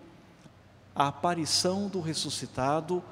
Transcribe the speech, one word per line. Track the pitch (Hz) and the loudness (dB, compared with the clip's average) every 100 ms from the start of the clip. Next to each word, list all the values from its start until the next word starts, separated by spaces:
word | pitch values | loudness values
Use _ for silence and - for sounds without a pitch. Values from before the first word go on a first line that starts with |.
| - - - - - - - - - | -14 -20 -20 -20 -20 -20 -20 -20 -10
a | - 143 | 0 0
aparição | - 175 170 151 - 180 190 202 | 2 0 0 2 2 2 0 -2
do | 185 | -2
ressuscitado | 160 151 151 - 127 - 131 156 160 180 - | -2 -2 -2 -4 -6 0 2 2 2 -2 -4